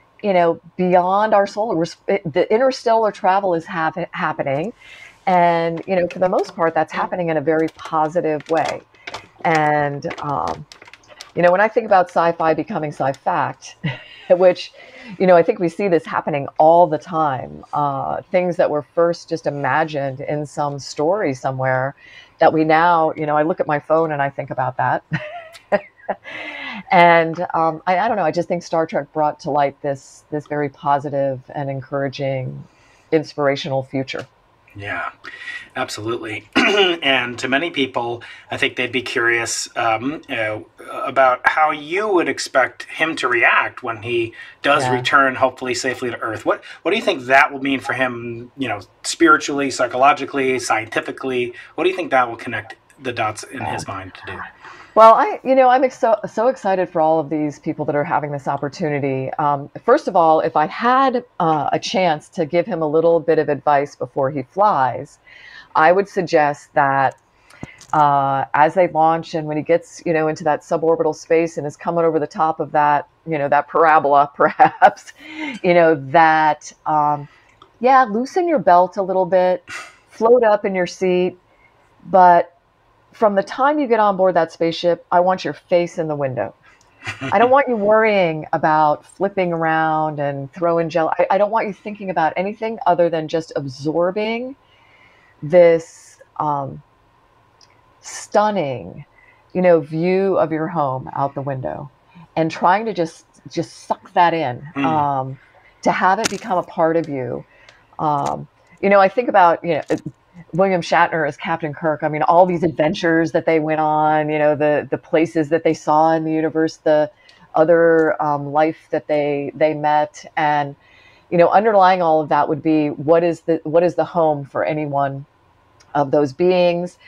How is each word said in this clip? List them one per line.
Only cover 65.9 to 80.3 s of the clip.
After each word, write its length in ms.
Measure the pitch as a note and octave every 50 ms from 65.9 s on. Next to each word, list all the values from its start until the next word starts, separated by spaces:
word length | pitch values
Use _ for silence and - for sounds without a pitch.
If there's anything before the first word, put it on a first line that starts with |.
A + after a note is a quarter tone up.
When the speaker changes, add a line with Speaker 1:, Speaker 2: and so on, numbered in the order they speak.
Speaker 1:
would 160 | A#2+ G3 G3+ F#3+
suggest 640 | - G3+ F3 D3+ - D#3 D3+ C#3+ D3 - - _ _
that, 400 | D3+ C#3+ C#3 C3+ C#3 C3+ B2+ - - _ _ _ _ _ _ - - - - - - - - -
uh, 520 | D3+ D3 C#3+ C#3+ C#3+ C#3 C#3 C#3 C3+ C3 - -
as 220 | C#3+ D3 E3 D#3
they 120 | F#3+ F3+ E3
launch 460 | D#3 D#3 D#3+ D#3+ E3 E3 D#3+ - -
and 140 | E3 D3+ D3+
when 100 | D3+ D3+
he 60 | C#3+
gets, 400 | - E3 E3+ E3 - - - -
you 80 | F3+ E3
know, 140 | D#3 D#3 D#3
into 160 | D#3 - E3+
that 180 | D#3 D3 D3
suborbital 540 | - - F3 E3+ D#3+ D#3+ E3 E3 E3 D#3 D#3
space 420 | - - - E3 D#3+ E3+ E3 E3 E3+
and 80 | C#3+
is 100 | D3 D3
coming 300 | - - F3+ E3+ E3+ E3
over 140 | E3 D#3 D#3+
the 80 | D3 D3
top 320 | - G#3+ D#3 D#3 D#3+ -
of 120 | D#3+ C#3+ -
that, 340 | D3+ D3 D3 D3 D3 - - _ _ _
you 140 | E3 D#3+ D3
know, 100 | C#3 C#3+
that 180 | C#3+ C#3+ D3 -
parabola, 640 | - D3+ E3 D#3+ D#3 D#3+ C#3+ C#3 C#3+ C#3 C#3+ C#3+
<laughs> 40 | -
perhaps, 800 | - D#3+ D#3 - - D3+ - - - F3+ G3+ G3+ - - - - _ D4+ D#4 D#4 D#4 D#4 D4 B3+ G#3+ -
you 100 | F#3 F3
know, 220 | F3 E3 D#3+ E3 D3 C3+ C3+
that, 600 | C3+ E3 E3 D#3+ D#3 D#3 D#3 D3+ D3+ D3+ - - - _ _
um, 420 | D#3 D#3 D3+ D3 D3 D3 D3 C#3+ - _ _ _ _ _ _ - _ _ _
yeah, 240 | A3+ B3+ C4+ B3+ C4
loosen 440 | A#3 G3 A3 B3+ C4+ - F#4+ F4 E4+
your 120 | D#4+ B3+
belt 380 | F3 - F3 F3 F3+ F#3 - G#3
a 40 |
little 240 | G3 F#3 F#3 F#3 F#3
bit, 380 | E3+ F#3 F#3 F3+ F3+ F#3 F3+ - - - - - - - _ _ _
float 340 | - - G#3+ A3+